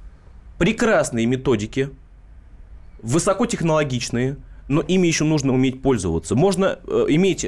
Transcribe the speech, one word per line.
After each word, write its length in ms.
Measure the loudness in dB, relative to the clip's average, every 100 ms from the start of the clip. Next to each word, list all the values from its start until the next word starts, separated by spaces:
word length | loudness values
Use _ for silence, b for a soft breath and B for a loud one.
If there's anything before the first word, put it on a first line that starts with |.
| -20 -20 -20 -20 -14 -2
прекрасные 680 | 0 2 2 2 2 0 0
методики, 640 | 0 0 0 -2 -4 -4 -8 -20 -20 -20 -20 -20 -20 -20 -20 -20 -14
высокотехнологичные, 1400 | -2 0 0 0 -2 -2 0 0 0 -4 -4 -2 -2 -6 b b -2
но 140 | -2
ими 260 | 2 2 2
ещё 180 | 2 0
нужно 280 | 0 2
уметь 280 | 2 0 0
пользоваться. 540 | 0 0 0 -2 0 2
Можно, 420 | 2 2 0 -2 -2
э, 180 | 0 2
иметь, 340 | 2 2 0